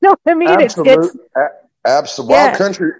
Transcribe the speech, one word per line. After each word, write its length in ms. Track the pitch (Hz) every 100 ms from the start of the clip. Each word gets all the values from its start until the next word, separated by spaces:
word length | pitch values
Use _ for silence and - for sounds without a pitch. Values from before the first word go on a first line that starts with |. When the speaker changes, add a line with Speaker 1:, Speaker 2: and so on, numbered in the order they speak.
Speaker 1:
know 160 | 392 392
what 80 | -
I 40 | 330
mean? 240 | 339 359
It's, 180 | 254 208
Speaker 2:
Absolute-, 280 | 165 160 165
Speaker 1:
it's 120 | - _ 131
Speaker 2:
a-, 500 | 147 - _ _ 113
absolute 440 | 139 147 - 117
Speaker 1:
Yeah. 140 | - 277
Speaker 2:
Wild 100 | -
Country. 340 | 196 185 165 -